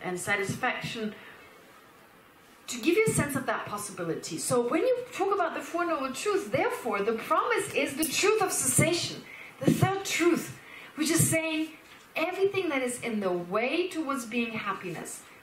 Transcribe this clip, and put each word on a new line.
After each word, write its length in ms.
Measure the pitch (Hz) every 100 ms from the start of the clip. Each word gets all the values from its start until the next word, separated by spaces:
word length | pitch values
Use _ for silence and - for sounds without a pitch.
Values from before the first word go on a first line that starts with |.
and 160 | 185 180
satisfaction, 960 | 208 202 196 - 247 - - 233 214 - - - - - - - - - - - - - - - -
to 140 | 240
give 160 | 269 381
you 80 | 440
a 20 |
sense 240 | - 285
of 120 | 269 -
that 200 | - -
possibility. 720 | 208 - 185 165 - - 160
So 220 | - 247
when 220 | 240 330
you 160 | 494 494 -
talk 220 | - 392
about 200 | 403 330
the 60 | 311
Four 260 | - 339 339
Noble 260 | 294 262
Truths, 380 | - 415 370 220
therefore, 520 | 269 453 494 240 196
the 120 | 208
promise 600 | 220 - 349 480 427 -
is 220 | - 294 277
the 80 |
truth 360 | 311 - 392 440
of 120 | 359
cessation, 720 | - 262 - 311 349 - - - - - -
the 140 | 523
third 320 | - 381 392
truth, 520 | 392 - 349 330 - - - - -
which 160 | - 302
is 180 | 330 -
saying 420 | 320 320 311 320 - - - -
everything 540 | - 339 370 392 381 339
that 120 | 269
is 200 | 247 -
in 180 | 233 214
the 140 | 190
way 560 | 175 175 208 254 330 359
towards 360 | 320 269 254
being 280 | 220 240 226
happiness, 720 | 220 196 190 180 156 - - - -